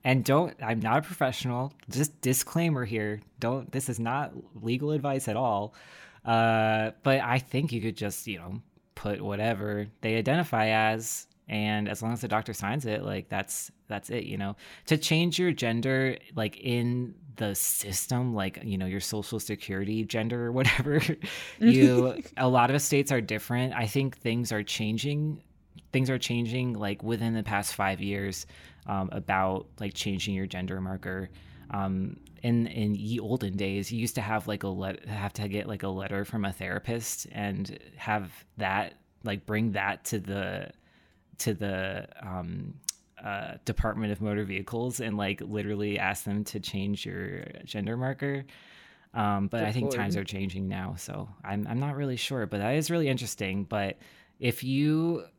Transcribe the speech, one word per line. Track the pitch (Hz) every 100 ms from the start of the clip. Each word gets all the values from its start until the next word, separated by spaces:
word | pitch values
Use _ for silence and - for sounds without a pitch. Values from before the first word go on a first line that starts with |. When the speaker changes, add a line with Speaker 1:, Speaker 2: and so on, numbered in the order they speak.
Speaker 1:
and | 131 131
don't, | 123 143 175 -
I'm | 110 117
not | 110 131
a |
professional, | 151 180 131 127 127 123 139 - -
just | 123 151 -
disclaimer | 127 127 - 165 170 143 117
here. | 110 107 107 - -
Don't, | - 135 131
this | 131 127
is | 113
not | 117 131 131 - -
legal | - 110 127 147
advice | 151 143 135 131
at | 107
all. | 123 101 107 - - - - -
Uh, | - 113 113 113 110 110 110 -
but | 139 135
I | 117 127
think | 131 160 147
you | 117
could | 110 -
just, | 104 - -
you | 92
know, | 87 104 - _ _
put | - 104 104
whatever | 101 101 110 104 104 104 104 -
they | 113 113
identify | 113 156 165 113 110
as, | 110 110 110 113 - - _ -
and | 107 107 107 104
as | 104
long | 113
as | 117
the | 123
doctor | 107 113
signs | 107 98 135 120
it, | 107
like, | 95 101 87
that's, | 98 - - - _ _
that's | 101 -
it, | 117
you | - 98
know? | 98 104 - - -
To | 156
change | - 160 175 160
your | 180
gender, | 151 120 117 127 131 131 - -
like, | 113 107 -
in | - 120 120 123 123 - 143 107
the | 107
system, | 98 - - 101 95 - 123 123
like, | 107 95 -
you | - 98
know, | 92
your | 98
social | - 107 101 110
security | - 104 - 95 98 110
gender | 107 113 110 120 120
or |
whatever, | 123 135 - 139 147 156 160 -
<laughs> | - - -
you, | - 127 - 123 127 - -
Speaker 2:
<laughs> | -
Speaker 1:
a | 127
lot | 127 120
of | 139
states | - 143 139
are | 131
different. | 104 107 - 123 127
I | 107 110
think | 139 135 123
things | 120 117 120
are | 107
changing. | 104 - 107 110 139 147 151 151 - _ _ - -
Things | 131 131
are | 127
changing, | - 120 117 127 127
like, | 110 104 101
within | 107 113 117
the | 113
past | 104 101 104
five | - 98 95
years, | 98 101 98 92 - - - - -
um, | 98 92
about, | - - 95 95 95 - -
like, | 104
changing | - 107 95 107
your | 95 95
gender | 92 92 92
marker. | 92 95 95 92 92 - - - -
Um, | 101 95 95 95 - - -
in, | 120 120 117
in | - 104
ye | 101 107 120
olden | 107 123 101 95
days, | 98 98 95
you | 113
used | 117
to | -
have, | 104 110 107
like, | 104
a | 98
let-, | 92 95 95 -
have | 104 98
to | - 104
get, | 101 -
like, | 101
a | 98
letter | 95 98 98
from | 101 113 98
a |
therapist | 95 95 104 - 117 113 - -
and | - 101 95 95 - - -
have | - 107 90 - - -
that, | 98 98 95 - _ _
like, | 107 101
bring | - 107 113
that | 98 98 92 -
to | 110
the, | 92 98 95 95 92 - _ _ _ _ _ -
to | -
the, | 101 101 95 95 98 - -
um, | 92 92 87 92 92 - - - _ -
uh, | - 101 - -
Department | - 107 110 107 107
of | 101
Motor | 107 104
Vehicles | 98 95 95 117 123 123
and, | 113 104
like, | 98 101
literally | 104 104 104 104 104 101
ask | 95 101
them | - 101
to | 104 107
change | 90 101 98 101 -
your | 92 95 92 - -
gender | - 107 101 117
marker. | 131 131 143 139 135 - - - - - _
Um, | 117 104 101 98
but | 117
Speaker 2:
Good | 107
Speaker 1:
I |
think | 113
Speaker 2:
lord. | 113
Speaker 1:
times | 123 101 98
are |
changing | 95 101 98 95 95
now, | 95 95 92
so | - 101 101 98
I'm, | - 101 101
I'm | 120
not | 143 139
really | 143 123
sure, | 147 135
but | 104 101
that | 104
is | 143 151
really | 170 147
interesting. | 127 117 - 98 98
But | 95 107 98 - - - - _
if | 120 -
you | 131 135 147 156 165 165 82